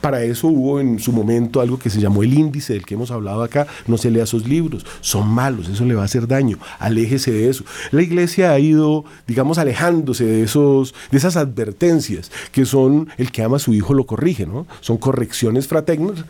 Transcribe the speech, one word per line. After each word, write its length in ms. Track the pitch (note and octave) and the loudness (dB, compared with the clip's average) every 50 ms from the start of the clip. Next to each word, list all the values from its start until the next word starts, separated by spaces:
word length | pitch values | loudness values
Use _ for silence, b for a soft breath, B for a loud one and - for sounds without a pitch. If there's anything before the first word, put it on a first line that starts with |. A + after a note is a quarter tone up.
Para 200 | - D3+ C3+ B2 | 0 0 0 0
eso 260 | A#2 A#2 A#2+ A#2 - D#3+ | 0 -2 -2 0 2 2
hubo 320 | D#3+ C#3 C3 C3+ C#3 C#3+ | 2 2 2 0 0 0
en 180 | C#3 B2+ A#2 G#2 | 0 0 0 0
su 140 | A2 B2 | -2 0
momento 500 | A#2+ A2+ G#2+ G#2+ A#2 A#2+ A#2+ A#2 A#2 C#3 | 0 0 2 2 2 0 0 0 0 0
algo 160 | B2 A#2+ B2+ C3 | 0 0 -2 -2
que 100 | - A#2 | -4 -2
se 100 | F#2+ G#2+ | 0 0
llamó 240 | G#2 G2+ G2+ G2+ | 2 2 2 2
el 120 | G#2 B2 C3 | 4 4 4
índice, 400 | D3 D#3 D3+ C#3 D3 - - A2+ | 4 2 2 0 -6 -6 -4 -6
del 100 | G2 F2 | -6 -6
que 80 | - | -8
hemos 180 | G2+ G#2+ A#2+ A#2+ | -6 -6 -6 -6
hablado 320 | B2 A2+ G#2 G2+ G2+ A2 | -8 -8 -6 -6 -4 -4
acá. 240 | A#2 A#2 - C#3+ D3 C#3+ B B B | -4 -2 -2 -2 -2 -2 B B B
"No 100 | - A#2 | -2 -2
se 140 | G#2+ - B2 | 0 2 2
lea 140 | A2+ A2+ A2+ | 2 2 2
esos 220 | G#2+ - A#2 A2 | 0 -2 -4 -2
libros, 380 | A#2+ C#3+ E3 E3 D#3+ D#3 F#2 B B B B | 0 0 0 0 -2 -4 -8 B B B B
son 280 | - - - G2+ G#2 G#2+ | -6 -4 -2 0 2 2
malos, 420 | A2 A#2+ B2+ C#3 C3 G#2 E2 E2 | 2 2 0 0 -2 -4 -6 -6
eso 160 | G2 G2+ B2 | -4 0 0
le 80 | B2 A#2 | 2 2
va 80 | A2 | 0
a 20 | G2 | 0
hacer 220 | G#2 - B2+ A2+ A#2 | 0 0 -2 0 0
daño, 300 | C3+ C3+ C#3 A#2 G2 - B B B B | 0 2 2 0 -2 -4 B B B B
aléjese 540 | - G#2+ A2+ A2+ A#2 A2 C3+ C3 C3+ C3 | -2 0 0 0 2 0 0 0 0 0
de 160 | A2+ G#2+ A2 B2+ | 0 2 2 2
eso". 160 | C3+ - B B B B B B | 0 -2 B B B B B B
La 120 | - D3 | 2 2
iglesia 500 | F3+ E3+ E3+ F3 F3 E3+ F3 G3 F#3 F3 | 2 2 2 0 0 0 2 2 2 4
ha 60 | D3 C#3 | 4 4
ido, 480 | C#3+ D#3 D#3 D3+ D#3 D3+ D3+ D3+ D3+ B B B B | 4 4 4 4 4 2 0 0 -4 B B B B
digamos, 300 | - A#2 B2+ C3 D3 E3 | -4 -2 0 0 0 0
alejándose 720 | E3+ D#3+ C#3 A#2 A2 D#3+ F3 F3 D#3+ D3+ C3 A#2+ A#2 A#2+ | 0 0 0 0 0 0 2 2 2 0 -2 -2 0 2
de 160 | A2 A2 A2 | 2 2 2
esos, 520 | A2+ G#2+ - D3 D3 C#3+ C#3 C3+ C3 B2+ B B B B | 2 2 2 4 4 6 4 4 2 0 B B B B
de 60 | C3+ | 0
esas 200 | C#3 B2+ F#3 E3+ | 2 2 2 0
advertencias, 920 | F3 D3+ C3 A2 A2+ A2+ G#2 G2 - F3+ F3 E3 D#3 - - G2+ E2 F2 - B B B B | 0 -2 -2 -4 -6 -6 -6 -4 0 2 2 2 2 0 -2 -6 -8 -8 -12 B B B B
que 140 | - C3+ C3 | 0 0 0
son 420 | - C3+ C#3 C3 C3 C#3+ D3+ D#3+ D#3 B | 2 4 4 4 4 4 2 0 -2 B
"el 160 | B B2 B2 | B -6 -4
que 100 | - - | -2 -4
ama 140 | A2 A2+ C3 | -2 0 0
a 40 | C#3+ | 0
su 120 | - - | 0 2
hijo 220 | A2+ G#2+ F#2+ - C#3+ | 0 0 2 2 0
lo 100 | C3+ C3 | 0 0
corrige", 400 | - A2 A#2 C#3+ F3 E3+ - F#2+ | -2 -4 -2 0 0 0 -2 -6
¿no? 220 | D2+ F#2+ C3 E3+ B B B | -6 -6 -10 -10 B B B
Son 160 | - - A2+ A2 | -4 -4 -4 0
correcciones 680 | - C3+ C3 A#2+ A#2 A2 - - - A2 A2+ C3 C#3 | 0 -2 0 0 -2 -4 -4 -2 -2 0 0 0 -2
fraternas, 560 | - - D#3 D3+ F3 E3 D3+ E3 G3 G3+ E3 D#3+ | 0 -2 -2 0 0 -2 -2 -2 -4 -4 -8 -12